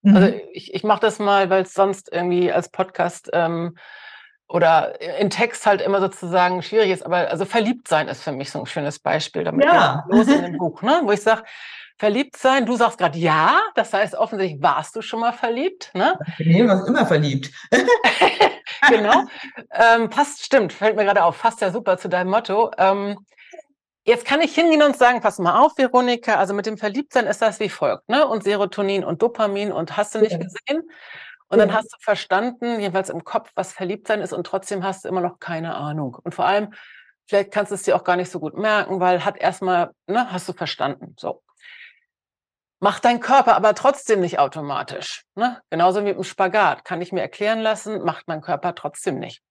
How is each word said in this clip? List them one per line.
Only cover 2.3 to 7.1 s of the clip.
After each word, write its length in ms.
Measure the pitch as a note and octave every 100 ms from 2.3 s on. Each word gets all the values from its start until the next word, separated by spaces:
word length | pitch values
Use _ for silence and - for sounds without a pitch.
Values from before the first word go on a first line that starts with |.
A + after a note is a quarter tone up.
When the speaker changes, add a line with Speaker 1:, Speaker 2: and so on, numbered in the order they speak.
| F3 F3+
Speaker 2:
als 180 | - E3+
Podcast, 600 | - F#3+ - F3 - -
ähm, 440 | E3+ E3 E3+ E3+ E3+ - - - - - _ _
oder 500 | F3 E3 D#3+ - - E3 D#3
in 100 | G3+
Text 360 | - A#3 - A3
halt 160 | G3
immer 200 | - G3
sozusagen 640 | F#3+ - F3 F3+ F3+ F3+
schwierig 280 | - G#3+ G#3
ist, 140 | F#3
aber 240 | -